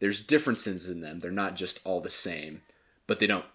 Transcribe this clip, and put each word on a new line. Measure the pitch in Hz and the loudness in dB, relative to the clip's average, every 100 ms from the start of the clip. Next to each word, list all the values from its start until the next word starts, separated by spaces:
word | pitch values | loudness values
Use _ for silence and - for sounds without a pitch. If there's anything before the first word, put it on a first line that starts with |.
there's | 101 101 | 0 0
differences | - 151 147 113 107 92 90 | 6 6 6 0 0 -2 -6
in | 87 | -6
them. | 78 85 | -8 -10
They're | 87 | -4
not | 95 98 92 | -2 -2 -2
just | 90 - | -4 -4
all | 95 90 | -2 -4
the | 80 | -2
same, | - 98 82 76 78 - _ _ _ - | -4 -2 -4 -8 -14 -18 _ _ _ -2
but | 110 | 2
they | 104 | 4
don't | 98 - | 2 -2